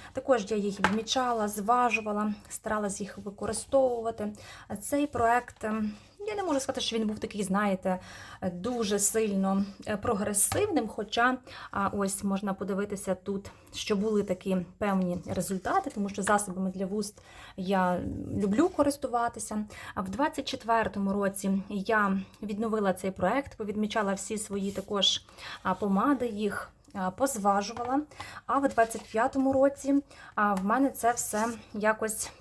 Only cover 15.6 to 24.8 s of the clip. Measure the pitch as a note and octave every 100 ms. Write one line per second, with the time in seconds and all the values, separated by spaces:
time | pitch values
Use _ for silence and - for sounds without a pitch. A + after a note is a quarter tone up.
15.6 | A#3 F#4+ C#4+ G#3+ G3+ G3+ G3 G3+ G3+ F3+
16.6 | F#3 F#3 F#3 G#3 G#3 - - - - -
17.6 | F#3 F#3+ F3+ F3+ - - - G3 G3+ A3
18.6 | F4 - C#4+ C#4+ B3 A#3 A#3 A3+ - G#3+
19.6 | G#3 - - - F#3+ G#3 D#4 D4+ C#4 B3+
20.6 | A3 A3+ G#3 G3+ G3 G3+ G3 G3 G3 F#3+
21.6 | F#3 G3+ F#3+ G#3+ G3+ G3 F#3+ - G#3 G#3
22.6 | A3+ G#3+ G3 F#3 F#3+ F#3+ F3+ C4 C#4+ -
23.6 | G#3 G#3+ G#3+ A3+ G3 F#3+ - G#3+ - G3
24.6 | G3 G3